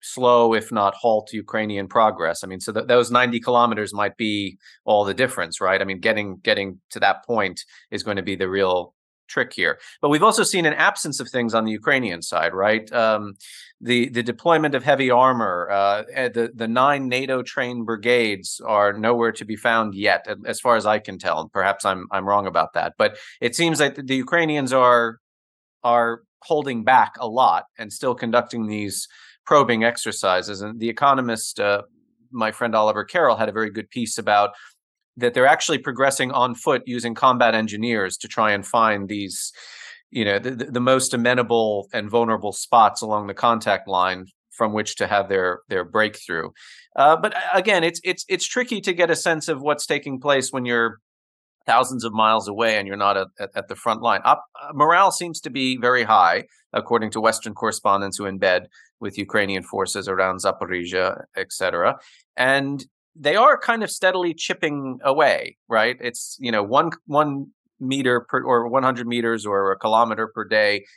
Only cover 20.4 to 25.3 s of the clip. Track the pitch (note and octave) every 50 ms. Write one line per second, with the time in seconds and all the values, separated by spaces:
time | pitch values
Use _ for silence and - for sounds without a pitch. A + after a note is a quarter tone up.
20.4 | - - G#2+ - - B2+ A#2 A2 G2+ G#2+ G#2+ G#2 - - F#2+ F2 - F2+ D#2+ D#2
21.4 | D#2+ D#2 _ G2+ F#2 G2 G2 - - G2+ F#2+ F#2 F#2 - G2+ G2 F#2+ G2 G2+ G2+
22.4 | G2 F#2+ F2 E2+ E2 - - E2+ E2+ F2 - - A2 G#2+ - - - - - _
23.4 | B2 A#2+ A2+ - E3+ E3 D#3+ C#3+ D3 C#3 - - C#3 B2+ C3 C3 B2 - F3 E3+
24.4 | E3 D#3 D3+ D3 C3+ B2 C3 C3 B2+ B2 B2 A#2+ A#2 A2+ A2+ _ _ _